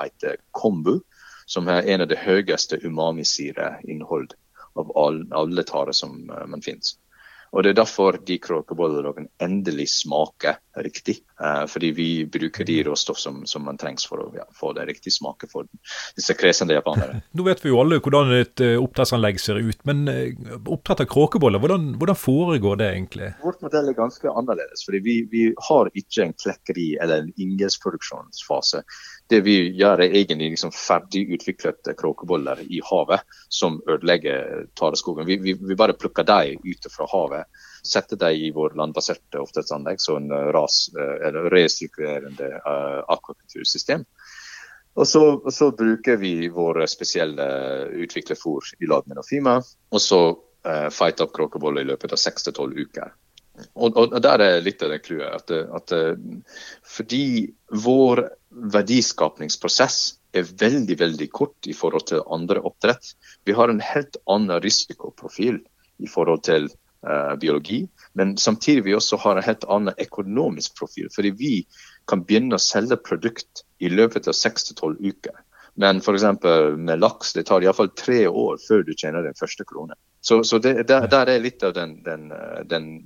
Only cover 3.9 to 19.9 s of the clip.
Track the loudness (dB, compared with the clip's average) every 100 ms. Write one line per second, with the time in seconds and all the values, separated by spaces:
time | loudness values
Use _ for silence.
3.9 | -12 -6 -6 -6 -14 _ -20 -14 -10 -2
4.9 | 2 2 0 -4 -2 -2 -2 -2 -2 -2
5.9 | -2 -4 -12 -14 -14 -12 -12 -12 -8 -8
6.9 | -10 _ _ -20 -20 -4 2 4 4 4
7.9 | 4 2 2 -4 -6 -4 -6 -6 -2 -2
8.9 | -2 -4 -8 -12 -8 -4 -2 -2 -4 -2
9.9 | -4 -2 -2 -2 -2 -4 -4 _ -10 -10
10.9 | -8 -6 -6 _ -8 -4 -2 -4 -4 -4
11.9 | -2 -2 -2 -4 -4 -6 -6 -2 0 0
12.9 | -2 -4 -6 -8 -10 -10 -8 -8 -10 -10
13.9 | -10 -10 -8 -10 -12 -16 -8 -6 -6 -8
14.9 | -8 -4 -4 -6 -12 -12 -12 -12 -16 -16
15.9 | -14 -12 -6 -2 2 4 4 2 0 2
16.9 | -2 -2 -6 -8 -2 0 2 4 4 6
17.9 | 4 4 4 6 4 2 2 4 4 2
18.9 | 0 2 4 2 2 -2 0 -2 -2 -2